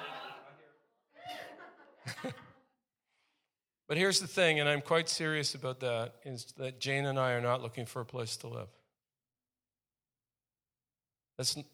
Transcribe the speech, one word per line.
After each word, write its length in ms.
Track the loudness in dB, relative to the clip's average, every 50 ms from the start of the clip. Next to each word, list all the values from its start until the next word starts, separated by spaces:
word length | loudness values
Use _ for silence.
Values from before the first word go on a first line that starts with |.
| -10 -10 -10 -10 -10 -12 -12 -14 -16 -18 -20 -20 -20 -20 -20 _ _ _ _ _ _ _ _ -18 -14 -12 -12 -12 -12 -14 -16 -16 -18 -20 -20 -20 -20 -20 -20 -14 -12 -12 -10 -8 -8 -8 -10 -10 -14 -20 -20 _ _ _ _ _ _ _ _ _ _ _ _ _ _ _ _ _ _ _ _ _ _ _ _ _ _ 0
But 100 | 2 4
here's 240 | 6 6 6 4
the 60 | 2 0
thing, 340 | 2 4 6 6 6 6
and 80 | 6 4
I'm 100 | 4 2
quite 300 | 4 4 4 4 4 2
serious 440 | 0 0 0 0 2 2 0 0 -2
about 280 | -4 -4 -6 -4 -2
that, 340 | -2 0 0 0 0 -2 -6 -10 -12
is 220 | -10 -10 -10 -10 -12 -10
that 240 | -6 -6 -6 -6 -4
Jane 260 | -2 0 2 2 2
and 140 | 2 2 4
I 140 | 4 4 4
are 80 | 4
not 200 | 4 2 2 2
looking 240 | 0 -4 -6 -6 -6
for 140 | -6 -6 -6
a 60 | -6
place 320 | -6 -6 -6 -6 -4 -6 -8
to 100 | -8 -8
live. 220 | -8 -8 -10 -10 -14 _ _ _ _ _ _ _ _ _ _ _ _ _ _ _ _ _ _ _ _ _ _ _ _ _ _ _ _ _ _ _ _ _ _ _ _ _ _ _ _ _ _ _ _ _ _ _ _ _ _ _ _ -4
That's 200 | -2 -2 -2 -2
n-, 80 | -6 -14